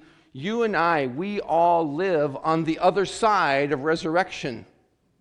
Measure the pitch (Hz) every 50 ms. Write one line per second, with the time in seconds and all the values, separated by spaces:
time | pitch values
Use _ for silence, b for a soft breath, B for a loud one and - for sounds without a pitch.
0 | B B B B B B B 131 143 196 226 240 233 220 196 156 165 170 165 151
1 | 139 127 120 143 185 202 208 202 - - 156 165 170 175 175 165 165 147 139 156
2 | 190 196 175 151 147 147 135 - - 160 160 165 165 156 160 - 170 185 175 202
3 | 185 170 - - 233 220 208 190 170 143 139 139 143 143 151 131 139 160 165 160
4 | 175 165 160 175 190 - - - - 143 117 107 101 - _ _ _ _ _ _
5 | _ _ _ _